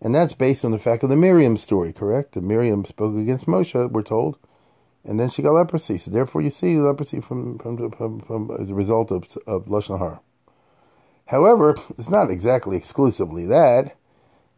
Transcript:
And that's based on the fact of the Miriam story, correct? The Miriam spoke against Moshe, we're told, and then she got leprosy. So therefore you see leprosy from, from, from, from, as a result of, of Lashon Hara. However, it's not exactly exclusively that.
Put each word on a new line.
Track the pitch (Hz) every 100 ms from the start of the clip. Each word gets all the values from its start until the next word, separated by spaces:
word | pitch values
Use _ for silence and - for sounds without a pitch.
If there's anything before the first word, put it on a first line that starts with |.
And | 113 147
that's | 170
based | - 131 135
on | 120
the | 107
fact | 117 117
of | 135
the | 143
Miriam | 185 175 131 107
story, | - 98 82
correct? | - 101 127 -
The | 95
Miriam | 92 113 120 101 -
spoke | - 107 107
against | 110 131 -
Moshe, | 180 175 123 123
we're | 110
told, | - 110 143 - _ _ _ _ _ _
and | - 107
then | 127
she | -
got | 147
leprosy. | 165 170 160 - 92
So | -
therefore | 104 135 156
you | 147
see | - 180 160
leprosy | 143 143 143 135
from, | - 127 123 120
from, | 117 117 117
from, | - 113 110
from, | - 113 110 -
as | 98
a |
result | 98 101 113 113
of, | 90 - - -
of | 95 -
Lashon | 104 - 95
Hara. | 87 - _ _ _ _ _ _ _ _ _ _ -
However, | 131 190 233 151 139 - -
it's | 117
not | 208 180
exactly | 92 110 127 98 90
exclusively | - - 135 - 87 82 87
that. | 139 143 123 139 - _ _ _ _ _